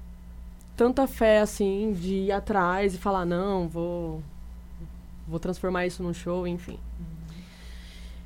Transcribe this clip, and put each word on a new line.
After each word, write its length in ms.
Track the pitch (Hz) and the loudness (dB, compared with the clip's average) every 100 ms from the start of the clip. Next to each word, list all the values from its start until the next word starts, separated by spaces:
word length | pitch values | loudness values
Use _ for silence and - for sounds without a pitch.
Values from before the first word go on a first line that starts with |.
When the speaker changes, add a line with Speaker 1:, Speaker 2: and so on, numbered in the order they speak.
| - - - - - - - - | -12 -14 -14 -12 -12 -14 -12 4
Speaker 1:
tanta 300 | 240 262 269 | 4 6 2
fé, 340 | - 226 214 | 6 8 8
assim, 540 | 208 - 196 196 220 | 6 4 2 4 0
de 200 | 185 180 196 196 | 0 0 2 2
ir 60 | |
atrás 600 | 196 190 202 175 190 202 | 0 2 4 4 4 2
e 40 | 180 | 2
falar, 260 | 208 190 | 2 2
"Não, 420 | 175 175 202 190 170 | 2 2 2 0 0
vou, 560 | 165 170 175 165 156 143 - - - - - - - - - 160 | -2 -2 -2 -4 -6 -8 -12 -12 -12 -12 -12 -12 -12 -14 -12 -6
vou 140 | 165 | -2
transformar 460 | 175 180 185 185 180 | -2 0 0 2 0
isso 160 | 175 | 0
num 100 | 175 | -4
show", 340 | 175 175 180 175 | -2 -2 -2 -2
enfim. 320 | 175 - 110 - - | -4 -6 -10 -10 -10
Speaker 2:
Uhum. 60 | 175 160 160 165 - - - - - - - - | -10 -10 -12 -12 -14 -14 -12 -12 -12 -12 -12 -12